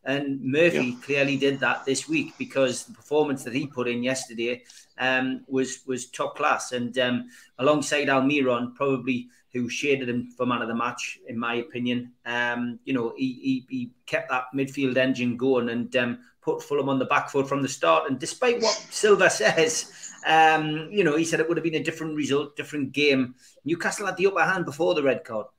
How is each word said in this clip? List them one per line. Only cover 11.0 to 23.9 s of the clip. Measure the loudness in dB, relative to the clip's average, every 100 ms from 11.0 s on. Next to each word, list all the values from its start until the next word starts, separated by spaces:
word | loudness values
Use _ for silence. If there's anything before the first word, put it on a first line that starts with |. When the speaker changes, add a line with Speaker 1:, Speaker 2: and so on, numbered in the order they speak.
| -12 -12 -10
Speaker 1:
in | -6
my | -4
opinion, | -4 -4 -4 -2 -4 -6 _
um, | -6 -2 -2 -2 -4 -6
you | -4
know, | -2 -2 -4
he, | -6
he, | -4 -2 -2 -4
he | -8 -8 _
kept | -6 -6 -2
that | -4 -4
midfield | -4 -4 -2 0 2
engine | 2 2 -2 0
going | 2 2 2
and, | -4 -2 0
um, | -2 -4 -12 _
put | -6 -4
Fulham | -4 -2 0
on | 0
the |
back | 0 -2 0
foot | -2 0
from | -2
the | -2
start. | 0 4 4 2
And | -4
despite | -6 0 0 2
what | 0 0 -6
Silva | 0 4 6 6
<laughs> | 4
says, | 2 4 2 0 -8 -16 -20 -6
um, | 4 6 8 6 2 -4 -2
you | 2
know, | 4
he | 2
said | 0 0
it | 2
would | 0
have |
been | 0
a | -2
different | -4 -6 -6
result, | -4 0 0 -2
different | -10 -8 -6 -4
game. | 2 4 4 0 -6 -20 _
Newcastle | -4 -2 -2